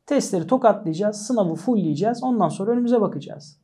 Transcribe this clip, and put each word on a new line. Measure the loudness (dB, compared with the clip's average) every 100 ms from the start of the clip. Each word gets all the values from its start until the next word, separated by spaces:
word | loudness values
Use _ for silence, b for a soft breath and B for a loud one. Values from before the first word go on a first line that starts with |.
| -2
Testleri | 0 0 -2 0
tokatlayacağız, | 4 4 4 -2 -2 -2 -4
sınavı | -2 0 0 -2
fullleyeceğiz, | 0 0 2 0 0 0
ondan | 0 2 0
sonra | 0 -2
önümüze | 0 2 2
bakacağız. | 0 -4 -12 -16 -18 -20